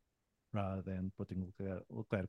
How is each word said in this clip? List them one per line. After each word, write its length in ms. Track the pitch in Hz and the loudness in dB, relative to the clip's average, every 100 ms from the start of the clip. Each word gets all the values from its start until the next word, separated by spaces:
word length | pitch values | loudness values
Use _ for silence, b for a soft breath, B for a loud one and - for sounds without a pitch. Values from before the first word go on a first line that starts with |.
| _ _ _ _ _ | _ _ _ _ _
rather 300 | 107 98 95 | 0 2 0
than 300 | 92 95 95 - | 0 0 0 -2
putting 260 | 98 92 | -4 -2
Leclerc, 380 | 90 - 98 90 - | -2 -2 -2 -4 -4
Leclerc 380 | 117 110 104 | -6 2 2